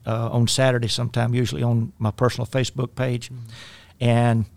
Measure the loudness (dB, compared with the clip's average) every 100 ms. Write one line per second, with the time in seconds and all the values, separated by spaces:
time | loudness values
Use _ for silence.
0 | -4 -4 0 2 2 4 2 2 0 -2
1 | -2 0 0 0 0 0 0 0 0 -2
2 | -2 2 0 0 -4 -2 -2 -4 -6 -4
3 | -4 -4 -8 -14 -16 -18 -20 -20 -16 -2
4 | 2 4 4 2 0